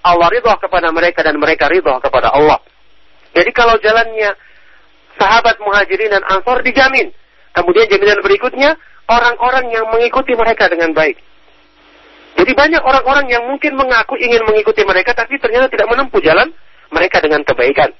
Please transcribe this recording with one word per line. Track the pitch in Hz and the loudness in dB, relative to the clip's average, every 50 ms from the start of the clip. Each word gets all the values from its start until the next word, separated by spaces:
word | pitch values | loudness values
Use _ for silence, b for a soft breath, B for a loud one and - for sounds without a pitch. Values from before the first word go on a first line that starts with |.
| - | 2
Allah | 180 175 170 170 170 | 2 2 4 2 2
ridha | 208 240 226 226 208 - | 2 2 2 0 0 0
kepada | - 185 - 175 170 165 | -2 -2 -2 -2 -2 0
mereka | 160 165 175 175 - 170 151 | -2 0 -2 0 0 0 -2
dan | 156 151 147 | -2 0 0
mereka | 147 165 160 151 156 147 | 0 -2 0 0 0 0
ridha | 165 185 156 151 131 127 - | 0 0 0 0 -2 -2 -2
kepada | 135 131 127 117 113 117 | 0 0 0 0 2 2
Allah. | 143 151 151 135 - _ _ _ _ - - - - - - - - _ _ | 4 4 4 2 0 _ _ _ _ -20 -20 -20 -20 -20 -20 -20 -20 _ _
Jadi | - 170 175 226 240 | 0 0 0 0 2
kalau | - 240 233 226 220 | 2 2 2 2 2
jalannya | - 214 214 226 226 226 220 220 214 202 196 b b b b b b b b b b b b _ _ _ - | 0 0 0 0 -2 -2 -4 -4 -4 -4 -6 b b b b b b b b b b b b _ _ _ -4
sahabat | - 202 196 220 233 233 233 220 - 208 | -2 0 2 2 2 2 2 -2 0 -4
Muhajirin | 202 196 202 196 196 190 190 220 214 | 0 0 0 0 0 -2 -2 -2 0
dan | 202 196 190 - | -2 -2 -2 -2
Ansar | 190 190 - 247 254 - | -4 -2 0 -2 -2 0
dijamin. | - 254 220 269 262 262 269 254 202 - - b b b b b b b _ | -2 0 2 2 2 2 2 -2 -4 -4 -8 b b b b b b b _
Kemudian | - 180 180 - - 226 208 | -2 0 2 2 2 2 2
jaminan | 202 196 202 208 208 202 | 2 2 2 2 0 0
berikutnya, | - 196 196 - - 247 - 254 277 285 - b b b b b b - | 0 0 0 0 0 -6 -2 0 0 0 0 b b b b b b 0
orang-orang | 226 240 240 240 240 240 233 247 254 262 247 240 | 0 2 2 0 0 0 -2 0 0 -2 -2 -2
yang | 233 226 226 220 | -4 -4 -2 -2
mengikuti | 220 226 240 240 - 262 - - 247 | 0 0 0 0 0 -2 -2 -2 0
mereka | 226 226 226 226 - 208 175 | 0 2 0 2 0 0 0
dengan | 175 165 170 165 156 | 0 0 -2 0 0
baik. | 160 156 151 120 - - _ - _ _ _ _ _ _ _ _ _ _ _ _ _ _ - - - - - - - | 0 0 -2 -2 -8 -16 _ -20 _ _ _ _ _ _ _ _ _ _ _ _ _ _ -20 -20 -20 -20 -8 -2 -2
Jadi | - 247 262 | 0 0 2
banyak | 262 285 311 330 302 233 | 2 2 2 2 0 0
orang-orang | 262 269 269 254 254 269 285 277 | 2 0 2 2 2 0 0 0
yang | 247 240 240 240 247 | 0 -4 -4 -4 -4
mungkin | 277 - - 294 269 | -6 -4 -4 -4 -4
mengaku | 262 269 254 247 226 220 - 262 | -4 -2 0 0 -2 -2 -4 -6
ingin | 226 240 240 240 226 220 | -6 -2 0 0 0 2
mengikuti | 220 214 214 208 220 214 220 202 | 2 0 2 0 0 0 0 0
mereka, | 196 185 185 185 220 240 | 0 0 0 0 -2 -2
tapi | - 233 - 269 269 | -4 -4 -6 -6 -6
ternyata | - 226 220 247 262 | -4 -2 0 0 0
tidak | 254 - 214 - 214 | 0 0 -2 -2 0
menempuh | 233 254 277 262 - 208 | 0 -2 -2 -2 -2 0
jalan | 156 156 160 190 247 330 - b b b b b b b 151 | 2 2 2 2 2 0 -4 b b b b b b b -4
mereka | 160 180 - - 185 | -2 -2 0 0 0
dengan | 156 151 156 151 | 0 0 0 0
kebaikan. | 143 - 131 - 123 131 143 - 147 131 - | -2 -2 -2 0 0 0 2 0 0 0 -2